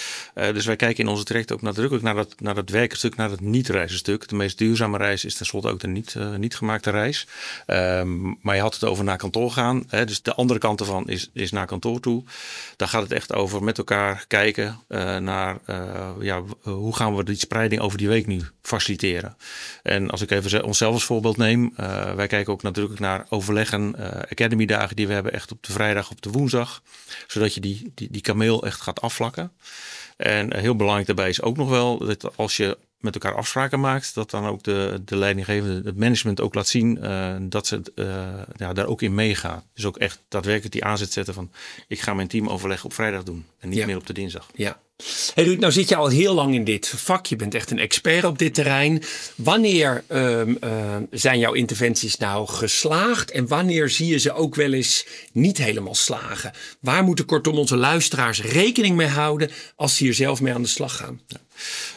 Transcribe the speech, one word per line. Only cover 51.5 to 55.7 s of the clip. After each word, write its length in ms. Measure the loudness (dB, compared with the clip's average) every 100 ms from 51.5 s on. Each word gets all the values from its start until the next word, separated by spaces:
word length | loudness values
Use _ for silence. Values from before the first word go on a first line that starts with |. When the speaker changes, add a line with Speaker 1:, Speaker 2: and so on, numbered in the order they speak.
Speaker 2:
interventies 640 | 2 0 2 2 2 0 0
nou 300 | 0 0 -2
geslaagd? 800 | -2 0 2 2 2 2 2 0
En 160 | -2 0
wanneer 420 | 2 2 4 2
zie 160 | 2 2
je 120 | 4
ze 140 | 2
ook 220 | 2 -2
wel 180 | 2 2
eens 340 | 2 2 0 -2 -14 -4
niet 260 | 4 4 4
helemaal 360 | 2